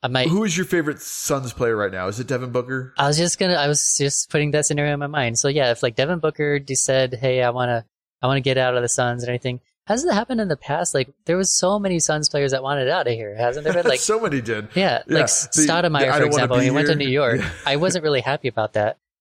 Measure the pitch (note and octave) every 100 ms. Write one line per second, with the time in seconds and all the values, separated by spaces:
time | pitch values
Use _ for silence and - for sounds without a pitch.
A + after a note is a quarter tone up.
0 | B2+ B2+ C3 F#3+ A3 E3 F3+ F3+ D3+ C#3+
1 | - - - C#3+ B2+ - A#2+ G#2+ G2+ F#2+
2 | F#2 G#2+ B2 B2+ B2+ B2 B2 C3 C3 -
3 | C#3+ D3+ F3 - F#3+ E3+ C#3+ D3 - -
4 | C#3 - - D#3 D3 D3 D3 D3 D3 D3
5 | C#3+ D3+ A#2+ A#2 C#3+ D3 B2 A#2 B2+ A2
6 | C#3 F3 D#3 - D3 C#3+ C#3 C3 - C3
7 | C3 A#2+ C3 B2+ B2 B2 B2 A#2+ - _
8 | _ _ B2+ C#3 C3 C3 B2+ B2 A#2+ -
9 | B2 B2 A#2+ B2 B2+ B2 _ _ - A3+
10 | E4+ G#3 A#3 A#3 G3 D3 - D3+ F3 C#3
11 | A#2+ - - F3+ F#3+ - F#3 G#3 G3 F3
12 | - D3+ D3 D3 C#3 C3 C3+ C#3+ B2+ F#3
13 | A#2+ A#2 G#2 G#2+ A#2+ C#3 D3+ F3 E3 B2+
14 | - A3 G#3+ C#3 A2+ G#2+ G#2+ F3+ F#3+ A#2+
15 | - - - - - - D3+ E3 F3 D3
16 | C3+ D3 B2+ C#3+ B2 B2 C3 - D3 D3+
17 | C#3 C3+ B2+ A#2 F2+ - - C#3+ F3+ F3
18 | D#3 C#3 C3 D3 B2+ A2+ A2 G#2+ G#2+ -
19 | _ _